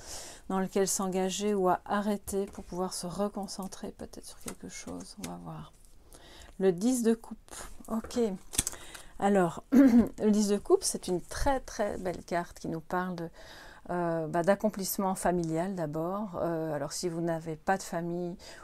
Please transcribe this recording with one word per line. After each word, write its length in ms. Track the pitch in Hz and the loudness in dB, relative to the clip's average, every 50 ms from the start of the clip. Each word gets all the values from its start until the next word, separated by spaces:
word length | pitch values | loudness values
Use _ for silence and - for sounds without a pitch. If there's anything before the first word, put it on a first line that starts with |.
| - - - - - - - - - - | -14 -14 -12 -12 -12 -14 -16 -14 -6 -2
dans 100 | 190 190 | 0 2
lequel 260 | 190 185 - 202 196 | 2 2 2 2 2
s'engager 680 | 185 - - 196 190 180 190 185 190 185 185 208 208 208 | 2 2 0 0 0 2 2 2 0 0 0 0 2 2
ou 160 | 196 185 180 | 4 4 4
à 100 | 175 - - | 4 4 2
arrêter 580 | - 180 208 202 214 208 202 - - 208 196 202 | 0 0 0 2 0 0 -2 -2 -4 -2 -2 -2
pour 180 | 196 - - 190 | -4 -6 -12 -12
pouvoir 300 | - - 175 185 185 - | -8 -4 -4 -2 -2 -4
se 140 | - - | -4 -6
reconcentrer 840 | 180 165 180 202 208 208 214 196 214 - - 190 196 - - - 202 - | -6 -2 -2 -2 -2 -2 -4 -6 -6 -6 -8 -8 -8 -8 -10 -10 -10 -10
peut-être 340 | - - - - - - | -10 -12 -12 -12 -14 -16
sur 120 | - - - | -16 -16 -14
quelque 280 | - - 190 - - 185 | -12 -12 -12 -12 -12 -14
chose. 480 | - - - - 170 180 180 - - - 190 | -14 -12 -12 -12 -12 -12 -12 -14 -14 -12 -12
On 60 | 170 | -10
va 80 | 175 175 170 | -10 -10 -10
voir. 280 | 165 160 156 156 - - - - - - - - - - - - - - - - - - - | -10 -10 -10 -12 -14 -18 -20 -20 -20 -20 -20 -20 -20 -20 -20 -20 -20 -20 -20 -20 -16 -6 2
Le 140 | 190 190 180 | 4 4 4
dix 300 | 170 196 247 262 247 233 | 4 4 2 4 4 4
de 120 | 226 226 | 4 4
coupe. 240 | 226 - - 226 - - - - - - - - - - - | 4 0 -6 -14 -16 -14 -16 -14 -12 -12 -12 -12 -12 -8 -4
Ok. 320 | 226 226 - - - 247 233 214 185 185 - - - - - - - - - - - - - - - - | -4 -4 -4 -2 0 0 0 0 0 -4 -8 -4 -2 -2 -2 -2 -6 -10 -12 -14 -16 -16 -16 -16 -4 2
Alors, 440 | 190 202 202 196 180 170 - - - - | 4 6 6 6 6 4 2 -4 -4 4
<clears throat> 40 | - | 8
le 580 | 247 277 262 233 240 214 - - - - 214 | 8 10 10 10 8 6 6 2 2 4 4
dix 180 | 208 208 214 196 | 4 4 4 4
de 100 | 202 196 | 2 0
coupe, 260 | - - 359 381 - | 4 4 4 4 4
c'est 240 | - - 196 - - | 0 -4 -4 -2 -2
une 140 | 185 175 - | -2 -2 -2
très, 380 | - - - - - 269 262 | -6 -4 0 2 2 2 2
très 360 | - - - - 214 208 - | -2 -6 -4 -4 -2 -2 -2
belle 260 | - 185 185 170 175 170 | -4 -4 -4 -6 -6 -6
carte 360 | - 170 170 175 - - - | -4 -2 -2 -2 -4 -8 -10
qui 100 | - 160 | -6 -6
nous 120 | 165 160 | -6 -6
parle 340 | 160 - - 180 180 185 180 | -6 -4 -2 -2 -2 -2 -4
de, 160 | 170 165 165 - - - - - - - - - - - - | -6 -6 -8 -10 -14 -18 -18 -18 -18 -18 -18 -20 -18 -10 -6
euh, 380 | 180 180 175 170 165 165 160 | -4 -2 0 0 0 0 -2
bah, 160 | 156 156 175 170 | 0 0 2 4
d'accomplissement 720 | 175 196 196 - 214 - - 190 - - - 196 190 190 | 4 4 4 2 0 -2 -2 -4 -4 -2 -2 0 0 0
familial 600 | - - 196 175 175 170 160 160 160 175 196 202 | 0 2 2 2 2 0 0 0 0 -2 -2 -2
d'abord. 640 | 180 165 147 151 160 160 175 190 202 220 202 170 | -4 -4 -4 -2 -4 -2 -2 -4 -4 -6 -6 -4
Euh, 380 | - - 170 170 160 160 160 151 | -2 -2 0 0 -2 -2 -2 -2
alors, 180 | 147 139 151 - | -4 -4 -6 -6
si 160 | - - 180 | -4 -4 -4
vous 140 | 165 170 170 | -2 -2 0
n'avez 340 | 170 165 160 160 165 160 | 0 -2 -2 -4 -6 -8
pas 220 | 156 - - 190 190 | -4 0 0 0 0
de 40 | - | -2
famille 540 | - - 170 170 170 170 175 180 175 175 - - - - - | -4 -6 -4 -4 -2 -2 -2 -4 -4 -6 -8 -12 -16 -18 -18